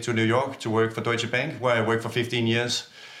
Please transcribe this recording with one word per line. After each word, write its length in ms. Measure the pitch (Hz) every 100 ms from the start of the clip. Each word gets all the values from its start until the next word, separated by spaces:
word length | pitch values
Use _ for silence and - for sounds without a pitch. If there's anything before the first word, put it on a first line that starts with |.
| 123
to 80 |
New 100 | 113
York, 360 | 113 120 135 139
to 100 | 113
work 240 | 110 113
for 80 | 113
Deutsche 280 | 113 113 117
Bank, 260 | 123 147 -
where 160 | 127 117
I 100 | 110
worked 180 | 113
for 60 | 117
fifteen 380 | 123 117 123 113
years. 400 | 117 120 - - - - -